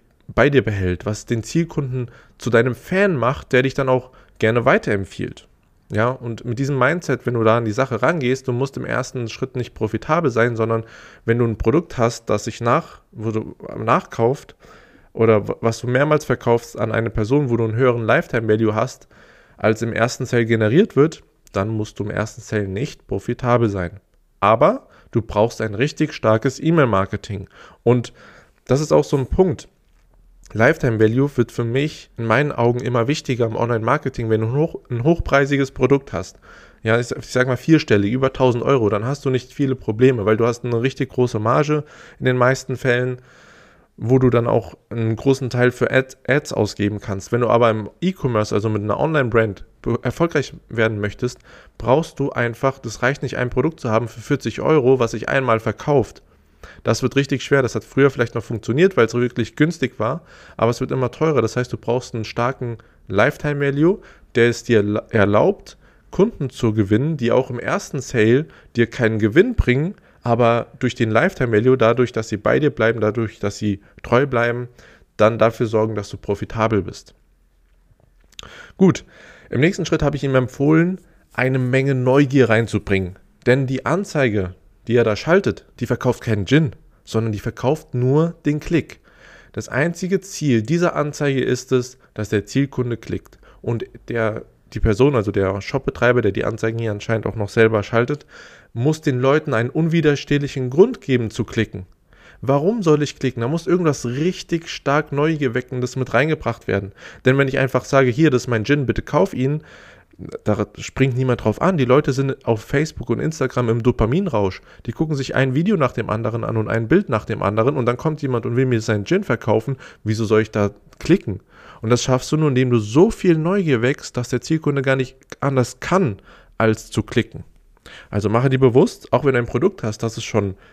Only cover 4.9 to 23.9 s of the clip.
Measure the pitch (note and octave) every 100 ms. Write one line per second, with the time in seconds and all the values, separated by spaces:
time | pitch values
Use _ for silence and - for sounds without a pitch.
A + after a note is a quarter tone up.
4.9 | G2+ F#2+ - F2+ - _ _ _ _ -
5.9 | G#2 A#2+ C3 A#2+ A2+ A#2 A#2 C#3 C#3 B2+
6.9 | F3 - B2 - A#2+ A2 A#2 A2+ G#2 C3
7.9 | A2 C3 F3 B2 B2+ - A#2+ C3+ - B2
8.9 | A#2 B2 B2+ A2+ - C3 B2+ A#2+ - A2
9.9 | G#2+ - D#3+ D#3+ A2+ A#2+ A2+ A2+ A2+ A2
10.9 | - - - - A#2 A#2+ G#2+ A2+ D3 F3
11.9 | - A#2 - - G#2 - - A#2 C#3+ -
12.9 | - _ - A2 G#2+ - - - - A2
13.9 | D#3 - - A#2 C#3+ - - - - _
14.9 | _ _ - A2+ G#2+ G#2 - A2+ A2+ A#2+
15.9 | B2+ D3+ D3+ - B2 B2 A#2+ - - A2+
16.9 | A2 A2+ A2 G#2+ C#3+ C#3 A#2 A2+ A2 C3
17.9 | A#2+ A2 C#3 F3 B2 A2 A2 A2 G#2+ B2+
18.9 | - _ _ - _ _ - G#2+ A2 A2+
19.9 | G#2+ A#2+ - B2+ A#2+ A2+ A2+ G#2+ C#3+ A3+
20.9 | C3+ D#3 - _ _ _ G2+ G#2 A2 G#2+
21.9 | - G2+ F#2+ G#2+ - - G#2+ G2 F#2+ D3
22.9 | - - G2 - A#2+ G#2+ A#2+ A2+ G2 F2